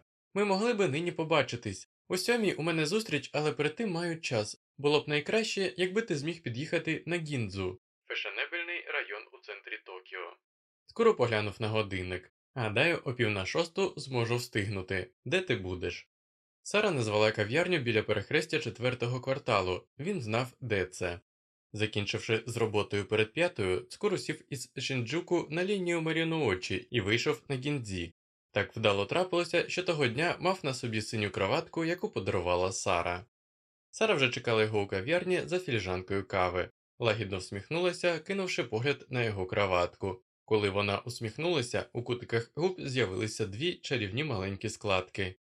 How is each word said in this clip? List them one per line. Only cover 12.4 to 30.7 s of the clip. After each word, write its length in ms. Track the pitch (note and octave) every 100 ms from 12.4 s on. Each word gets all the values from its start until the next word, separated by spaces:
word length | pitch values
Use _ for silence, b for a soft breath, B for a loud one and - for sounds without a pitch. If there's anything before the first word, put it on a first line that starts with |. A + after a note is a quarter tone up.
| _
«Гадаю, 460 | C3 A2 G#2+ E3 E3
о 80 | C#3+
пів 160 | B2 G#2+
на 160 | G2+
шосту 480 | F#2+ D3+ E3+ - F#3+ -
зможу 380 | C3 B2 A2+
встигнути. 760 | A#2+ - A2+ G2+ G2 F2+ F#2+ F#2 _
Де 160 | B2+ F#3
ти 140 | F#3
будеш?» 540 | A2 F#2 F2+ F2 - - _ _ _ _ _
Сара 280 | - G3+ G#3+
назвала 400 | C#3+ G#2+ G#2+ A2
кав'ярню 460 | A2 G#2 D3 F3+ F3
біля 260 | A#2+ G#2+
перехрестя 560 | G#2 G#2 - D3+ D#3+ D#3
четвертого 600 | A#2 F#2+ B2 B2 A#2+ B2+
кварталу. 680 | C3 C3+ - G#2 F#2 F2+ - -
Він 220 | E3 F#3+
знав, 320 | A2 A2+ B2+ -
де 240 | B2 G2+
це. 340 | F2+ - F2+ F2 _ _ _ _ _
Закінчивши 680 | G#2 G#2+ G#2 G2+ G#2 - A2
з 120 | B2 A#2
роботою 480 | A2 G#2 G2 G2+
перед 280 | G2 G#2+ G#2+
п'ятою, 460 | D#3 F3 C#3+ F#2+ F#2
Цкуру 380 | - - G#3 D#3+
сів 360 | - D#3 -
із 180 | C3+ - C3+
Шинджуку 680 | B2 C3 A2+ D#3+ F3 F3 D3+
на 160 | D#3+
лінію 360 | F#3+ G3+ F3 E3+
Марінуочі 720 | D#3+ D#3+ E3 D#3+ B2 F#2 -
і 260 | F#2+ - A#2+
вийшов 400 | G2 A#2 D3+ C#3+ -
на 80 |
Гіндзі. 580 | C3+ C#3+ C#3+ G#2+ F#2 E2+ - _ _ _
Так 240 | G2+ G2 A2+
вдало 280 | G#2+ G2
трапилося, 640 | G2+ D#3+ F#3 F3 E3+ E3+ -
що 140 | -
того 240 | F3+ D#3 B2+
дня 300 | A#2 E3+ -
мав 200 | E3 F#3+
на 100 | C#3+